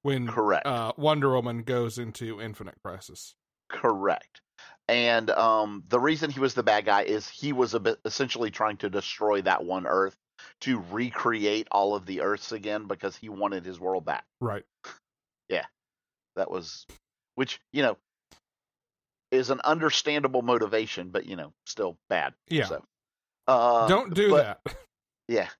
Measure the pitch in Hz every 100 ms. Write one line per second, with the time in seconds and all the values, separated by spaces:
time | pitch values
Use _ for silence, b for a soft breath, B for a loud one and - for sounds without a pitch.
0 | 139 135 120 113 107 90 139 120 113 -
1 | 147 151 139 127 120 117 117 123 117 117
2 | 113 - 113 104 113 104 98 - 101 95
3 | - - - _ _ _ _ - 120 101
4 | 98 - - - _ _ B B - 120
5 | 120 117 110 - 113 110 107 104 90 120
6 | 139 156 156 135 135 123 113 107 104 101
7 | 98 107 - - 143 127 117 113 104 110
8 | 107 - 131 120 113 - 107 104 104 98
9 | - - 107 101 95 90 87 92 78 92
10 | 95 _ _ _ B _ 131 120 87 101
11 | 123 - 120 113 104 107 107 101 98 104
12 | 92 92 87 101 - 110 104 107 104 98
13 | 98 - 110 101 101 95 87 87 92 95
14 | 82 69 - _ 120 104 _ _ - -
15 | _ _ _ _ _ 90 - _ _ _
16 | _ _ _ - 90 90 82 - - -
17 | _ _ _ - 131 - _ 139 131 95
18 | _ _ _ - _ _ _ _ _ _
19 | _ _ _ 131 127 131 143 160 160 -
20 | 151 147 139 127 120 123 107 110 110 -
21 | 90 95 - 92 73 _ - - 95 82
22 | _ 90 67 - _ 160 98 76 - _
23 | _ _ _ _ - 127 123 120 113 196
24 | 254 170 208 151 113 - - - - _
25 | _ _ - 113 90